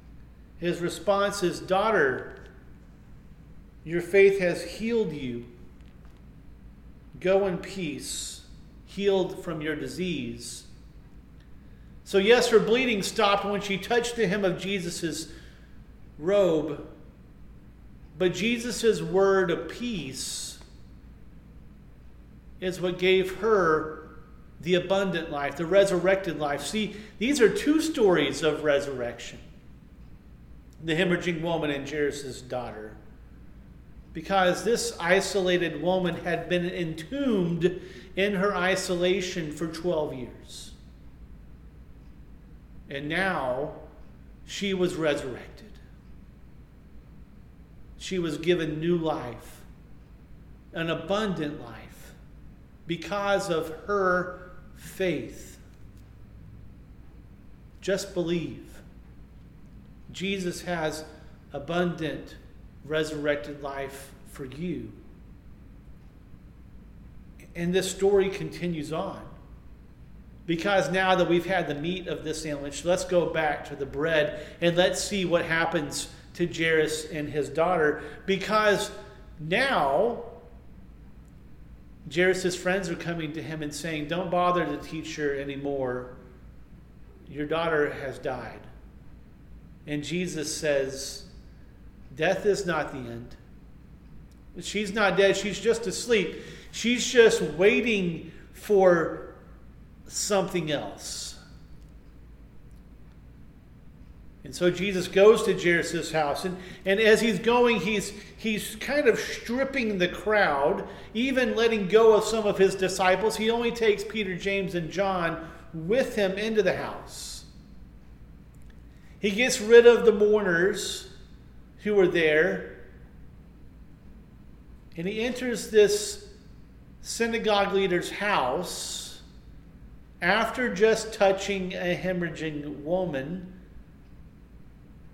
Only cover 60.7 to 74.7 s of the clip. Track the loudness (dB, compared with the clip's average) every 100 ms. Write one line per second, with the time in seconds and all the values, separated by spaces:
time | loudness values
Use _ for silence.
60.7 | -4 -4 -4 -10 -16 -20 -20 -14 -12 -4
61.7 | 0 0 -2 -6 -6 -12 -18 -20 -20 -20
62.7 | -20 -4 -2 -2 -2 -2 -2 -4 -10 -10
63.7 | -8 -10 -10 -18 -20 -18 -14 -12 -8 -6
64.7 | -6 -8 -14 -20 -20 -20 -20 -20 -20 -20
65.7 | -20 -20 -20 -20 -20 -20 -20 -20 -20 -20
66.7 | -20 -20 -20 -20 -20 -20 -20 -16 -6 0
67.7 | 0 0 0 4 4 4 -2 -8 -6 -4
68.7 | -4 -4 -6 -6 -10 -14 -18 -20 -20 -20
69.7 | -20 -20 -20 -20 -20 -20 -16 -4 -2 2
70.7 | 2 2 2 4 4 4 2 2 0 0
71.7 | -4 -4 -6 -6 -8 -6 -6 -6 -6 -8
72.7 | -6 0 0 2 2 2 0 0 -2 -6
73.7 | -8 -6 -2 2 2 2 -2 -12 0 2